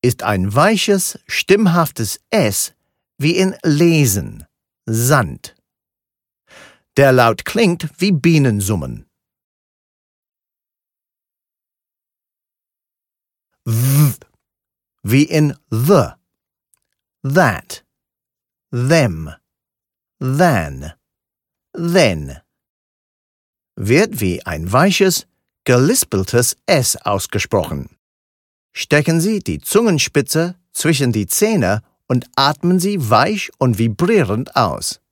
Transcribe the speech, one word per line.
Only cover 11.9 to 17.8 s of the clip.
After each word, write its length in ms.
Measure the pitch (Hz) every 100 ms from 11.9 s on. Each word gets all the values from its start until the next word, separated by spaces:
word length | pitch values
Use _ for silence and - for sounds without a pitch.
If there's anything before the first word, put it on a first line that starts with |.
| _ _ _ _ _ _ _ _ _ _ _ _ _ _ _ _ _ -
W 640 | 113 127 139 147 - - _ _ _ _ _ _ _
wie 200 | 98 127
in 320 | 151 160 151 - _
the, 440 | 113 135 190 85 - _ _ _ _ _ _ _ _ _ _
that, 600 | 139 151 147 92 - -